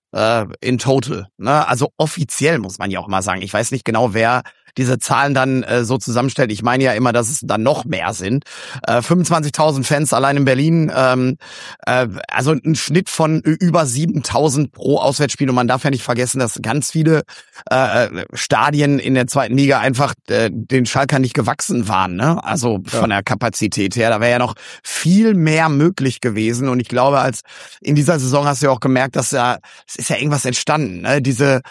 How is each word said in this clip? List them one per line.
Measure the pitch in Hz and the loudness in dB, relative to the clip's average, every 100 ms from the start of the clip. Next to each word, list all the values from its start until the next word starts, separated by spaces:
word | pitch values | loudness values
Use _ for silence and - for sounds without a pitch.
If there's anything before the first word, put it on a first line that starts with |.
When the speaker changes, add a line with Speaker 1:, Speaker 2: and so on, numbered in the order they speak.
| _ | _
Speaker 1:
äh, | - 110 117 101 - | -2 0 0 -2 -6
in | - 123 | -2 0
total, | 135 135 131 107 98 - | 2 0 0 -6 -10 -8
ne? | 113 151 - | 0 0 2
Also | 123 117 - | 0 -2 -2
offiziell | 156 - 151 - 143 160 | -4 -4 -6 -2 0 0
muss | 95 - | -4 -8
man | 98 | -6
ja | 90 | -6
auch | 90 | -4
mal | 95 | -4
sagen. | 92 92 | -2 -4
Ich | 92 | -4
weiß | 104 120 | -4 -2
nicht | 135 | -4
genau, | - 113 120 | -2 0 0
wer | 104 113 123 - - _ - | 2 2 0 -4 -16 _ -4
diese | 127 127 | -2 -2
Zahlen | - 120 143 | 0 0 2
dann, | 131 131 131 | 2 0 0
äh, | - 120 | 0 0
so | 117 131 | 0 -2
zusammenstellt. | - 117 131 - 127 | -2 -2 0 0 -2
Ich | 104 | -2
meine | 120 127 | 0 2
ja | 131 | 2
immer, | 110 123 | 2 2
dass | 117 113 | 2 0
es | 151 | -4
dann | 123 107 | -4 -2
noch | 117 151 | 0 0
mehr | 117 90 85 | -2 -4 -4
sind. | 107 95 135 - - - - - | -4 -2 -4 -4 -14 -16 -8 -2
Äh, | 117 | 0
fünfundzwanzigtausend | 117 175 165 165 147 - 156 139 | 2 0 2 0 0 0 0 0
Fans | 123 147 147 | 0 0 2
allein | 120 135 143 | 2 2 2
in | |
Berlin. | 135 127 156 165 156 | 2 2 2 2 2
Ähm, | - 131 127 127 - - - - - | 2 2 2 0 -2 -8 -18 -18 -10
äh, | - 123 120 90 - | -2 0 0 -4 -6
also | - 135 | -2 0
ein | 156 160 160 | 0 0 -2
Schnitt | - 156 208 | 0 0 0
von | - 160 160 | 0 0 2
ü-, | 156 156 | 0 0
über | 180 165 147 | 2 2 2
siebentausend | 120 160 - - 113 151 131 147 | 0 -2 -2 -2 0 0 0 -2
pro | - - 143 | -4 0 2
Auswärtsspiel. | 131 139 147 - 135 | 2 0 -2 0 0
Und | 123 | 2
man | 120 | 2
darf | 131 | 0
ja | 147 | 0
nicht | 131 | -2
vergessen, | - 123 123 135 | -2 -2 -2 -2
dass | 120 - | -2 -4
ganz | 113 143 - | -2 -2 -2
viele, | 160 156 156 - - - - - | 0 2 2 0 -10 -20 -14 -2
äh, | 131 131 110 | 0 2 2
äh, | 113 90 - | 0 -2 -10
Stadien | - - 117 135 147 143 139 | -8 -2 2 2 2 2 2
in | - | 2
der | 131 123 | 0 2
zweiten | 143 117 131 | 0 0 2
Liga | 139 131 | 4 4
einfach, | 120 120 139 - - | 2 0 0 -2 -4
äh, | 107 113 | 0 0
den | 113 107 131 117 | -2 -2 0 0
Schalkern | 139 139 143 | 0 2 2
nicht | 127 | 2
gewachsen | - 113 135 - 135 101 | 0 -2 -2 -2 -4 0
waren, | 95 92 | 0 0
ne? | 87 135 170 | 0 0 0
Also | - 165 120 101 92 | -2 -2 -2 -2 -4
Speaker 2:
Ja. | 113 | -2
Speaker 1:
von | 107 | 0
der | 101 | 0
Kapazität | 98 107 117 - 110 - 98 117 | -2 -2 -4 -2 -4 -2 -2 0
her. | 113 | 0
Da | 107 | 2
wäre | 120 | 2
ja | 123 | 2
noch | 123 - - - | 0 -6 -16 -18
viel | - - 156 190 226 | -10 -4 2 4 4
mehr | 196 156 156 160 | 4 4 2 2
möglich | 143 165 196 135 - | 4 2 2 -2 -2
gewesen. | 120 104 110 120 135 | -2 -2 -2 0 -2
Und | 123 | -2
ich | 117 | -2
glaube, | 123 131 139 | 2 2 2
als | 131 123 - - - - | 0 -2 -10 -20 -20 -10
in | - 147 | 0 2
dieser | 143 160 | 2 2
Saison | 127 143 143 | 2 2 2
hast | 135 | 2
du | 143 | 2
ja | |
auch | 127 | 2
gemerkt, | 135 127 131 139 | 2 2 0 -2
dass | 123 | -2
da, | 139 120 113 - - - | 0 0 -2 -8 -20 -18
es | - | -10
ist | - | -4
ja | 120 | -2
irgendwas | 147 143 | 0 -2
entstanden, | 131 123 - 151 123 90 | -2 -2 0 0 -2 -4
ne? | 98 143 | -2 0
Diese | 131 120 139 131 - | 0 2 2 2 -2